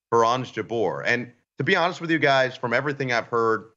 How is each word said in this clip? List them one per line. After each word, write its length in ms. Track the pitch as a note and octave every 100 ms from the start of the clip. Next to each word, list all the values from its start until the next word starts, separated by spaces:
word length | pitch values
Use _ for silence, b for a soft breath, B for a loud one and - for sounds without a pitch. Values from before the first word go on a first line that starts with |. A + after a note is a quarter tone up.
| -
for 160 | A#2 A2+
Ons 260 | B2+ B2
Jabeur. 520 | - F#2 A#2 G2 C#2+ C#2
And 260 | A#2+ B2 - _ -
to 40 |
be 120 | C#3+ F#3+
honest 260 | E3+ E3
with 80 | E3
you 80 | D#3+
guys, 400 | C#3+ C3+ B2+ B2
from 160 | B2
everything 400 | A#2+ C#3 C#3 C3
I've 140 | A#2 -
heard, 380 | A#2+ A2+ A2 G2